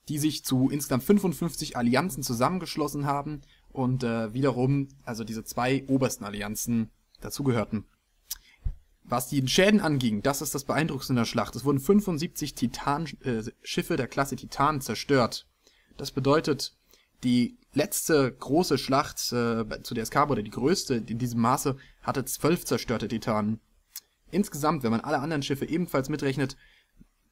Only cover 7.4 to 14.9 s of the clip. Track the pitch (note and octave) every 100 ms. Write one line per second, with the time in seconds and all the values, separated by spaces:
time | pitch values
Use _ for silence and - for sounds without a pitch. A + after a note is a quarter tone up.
7.4 | C#3 A#2 G2+ G#2 - _ _ _ _ -
8.4 | _ _ - - _ _ - B2 - C#3+
9.4 | C3 - G3 G#3 D#3+ C#3 B2 G#2 C#3 -
10.4 | D3+ C#3+ - A#2+ D#3+ C3+ - B2 A2 A#2
11.4 | G2+ A2+ C3 C#3 - G3+ G3 D3+ E3+ -
12.4 | C#3+ - B2 - C#3 C#3+ D3+ - C3 A2+
13.4 | A2+ - - - - D#3 A#2 - C#3 -
14.4 | - - C#3+ D3 -